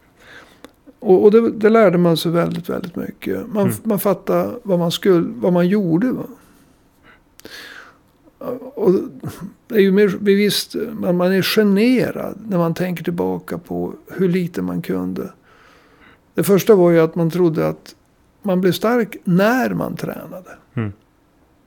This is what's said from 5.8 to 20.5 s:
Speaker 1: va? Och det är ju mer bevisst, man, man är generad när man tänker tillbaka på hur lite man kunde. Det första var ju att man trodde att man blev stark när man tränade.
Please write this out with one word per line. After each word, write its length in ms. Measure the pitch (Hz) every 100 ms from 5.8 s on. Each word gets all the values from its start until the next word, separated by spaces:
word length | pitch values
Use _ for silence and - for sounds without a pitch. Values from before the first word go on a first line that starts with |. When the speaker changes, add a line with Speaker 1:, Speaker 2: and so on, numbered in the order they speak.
| 185 165 254
Speaker 1:
va? 120 | 214 - - _ _ _ _ _ _ _ _ _ _ - - - - - _ _ _ _ - - - - -
Och 160 | - 190 285 131 - - 175 - -
det 80 | 220
är 40 |
ju 120 | 196
mer 260 | 190 208 190
bevisst, 560 | 202 196 208 196 - - 233
man, 260 | 220 196 180
man 140 | 180
är 80 | 190
generad 960 | 180 220 208 196 233 254 165 - - - 220
när 80 | 180
man 160 | 170
tänker 300 | 165 180 170
tillbaka 540 | 170 175 - - - 170
på 360 | - 87 87 - -
hur 220 | - 185
lite 320 | 180 170 185
man 200 | 180 175
kunde. 520 | 165 185 - - - - _ _ _ _ _ _ _ _ _
Det 100 | -
första 320 | 170 190 180 202
var 160 | 175
ju 80 | 170
att 160 | 160 175
man 160 | 165
trodde 360 | 175 175 160 156
att 280 | 160 - - _ _ _ _
man 200 | 202 185
blev 100 | 185
stark 440 | 170 214 247 226 -
när 500 | - 175 208 254 226
man 220 | 180 - -
tränade. 640 | - - - 180 180